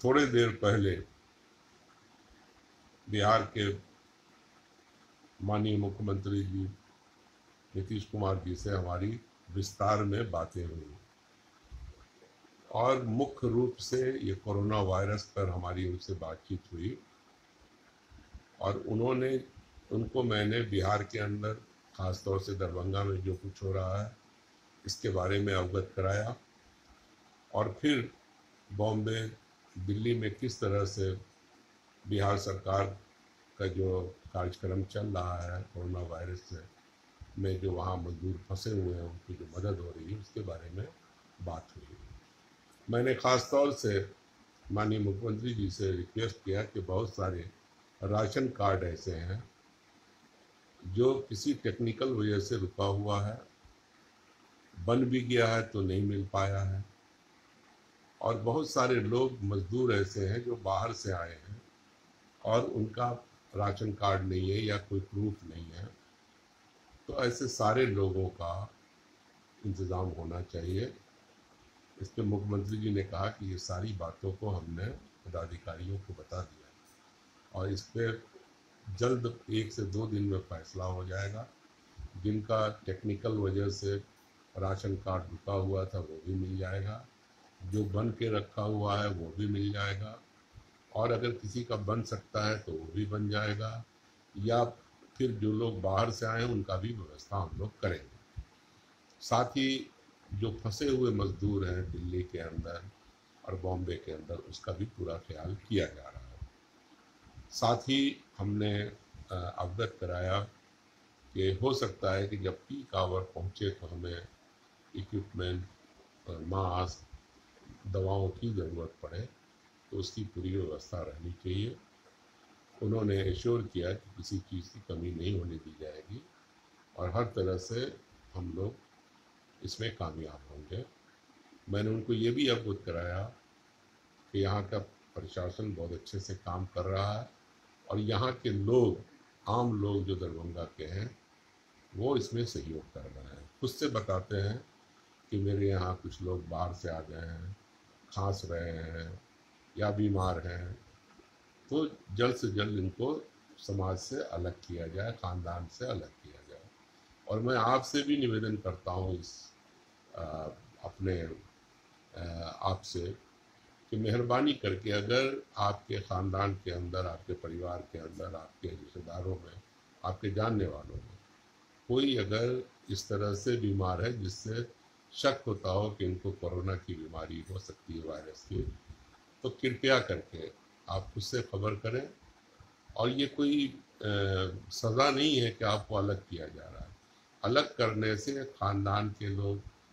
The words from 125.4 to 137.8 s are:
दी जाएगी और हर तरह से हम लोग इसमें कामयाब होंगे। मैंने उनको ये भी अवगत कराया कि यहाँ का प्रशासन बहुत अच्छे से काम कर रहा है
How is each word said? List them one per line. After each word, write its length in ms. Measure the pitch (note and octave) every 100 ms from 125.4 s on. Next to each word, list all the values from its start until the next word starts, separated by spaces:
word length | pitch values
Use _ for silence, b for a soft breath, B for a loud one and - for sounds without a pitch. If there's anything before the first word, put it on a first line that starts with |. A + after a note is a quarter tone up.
| E2+ D#2+
दी 200 | D#2 D#2
जाएगी 420 | D#2 D2+ - A2+ - - - _ _ - _ -
और 140 | F2
हर 140 | G2+
तरह 320 | A#2+ - F#2 F2+
से 400 | - A2+ C3 - - - -
हम 180 | F#2 F2 F2
लोग 180 | G2+ - - _ _ _ _ _ _ -
इसमें 320 | F2+ - - -
कामयाब 440 | E2 D#2 D#2 D2 C#2+
होंगे। 340 | D2 D2 F#2 C3 - - - - - - - -
मैंने 220 | G2 G#2+
उनको 220 | A2 G#2+
ये 180 | A2+ A2+
भी 180 | B2+ C#3
अवगत 340 | A2+ A2 G2 -
कराया 360 | E2+ F2 F#2 A2 - - - - _ _ _ _ - -
कि 60 | G2
यहाँ 260 | G2 G#2 G2
का 100 | G#2
प्रशासन 960 | G2 - - - D#2+ - F2+ F2+ G#2+
बहुत 180 | F2 E2+
अच्छे 280 | E2+ - G2
से 140 | -
काम 320 | F#2 - F2+ F#2+
कर 180 | F2
रहा 360 | F#2 F#2+ G2+ G#2
है 100 | B2+ - - - - -